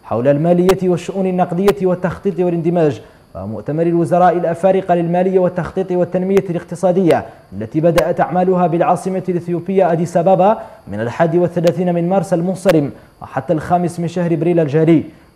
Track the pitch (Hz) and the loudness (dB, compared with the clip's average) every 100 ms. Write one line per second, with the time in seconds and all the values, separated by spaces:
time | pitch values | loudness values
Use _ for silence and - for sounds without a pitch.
0 | - 107 131 143 170 175 180 185 185 175 | -6 -2 0 2 2 2 2 2 0 -2
1 | 185 190 185 185 180 175 202 196 185 180 | -4 -4 -2 0 -2 2 0 2 0 0
2 | 180 - 202 165 180 170 160 170 151 110 | -4 -4 -4 -2 -2 -2 0 2 0 -2
3 | - - _ - 98 104 120 151 170 170 | -10 -20 _ -12 -10 -10 -6 -2 0 0
4 | 160 175 180 170 165 165 190 190 185 175 | 2 4 4 2 -2 0 2 2 0 0
5 | 170 175 185 190 180 175 147 - 185 180 | 0 0 2 2 0 -2 -4 -4 -2 -2
6 | 175 185 185 196 180 170 - 170 185 180 | 0 -2 0 0 0 -6 -8 -2 0 2
7 | 175 - - - _ 95 113 156 170 165 | 2 2 -2 -14 _ -12 -6 0 2 2
8 | 160 170 165 180 185 180 180 170 151 175 | 0 0 0 0 2 2 0 2 0 0
9 | 196 185 185 175 175 175 170 196 175 165 | -2 -4 -4 -4 -4 -6 -2 2 2 0
10 | 170 180 170 190 190 220 - - - 101 | 0 0 2 4 4 2 -6 -18 -12 -6
11 | 117 - 135 170 175 175 170 160 180 175 | -6 0 0 2 0 2 0 0 0 0
12 | 170 196 165 175 175 185 196 165 139 - | 0 0 0 -2 -2 0 2 2 0 -6
13 | - _ - - - 160 - 180 170 175 | -20 _ -10 -8 -4 -4 0 -2 -2 -4
14 | 170 180 170 165 165 170 151 151 160 156 | -4 -2 -2 0 0 0 2 2 4 4
15 | - - - | 2 -10 -20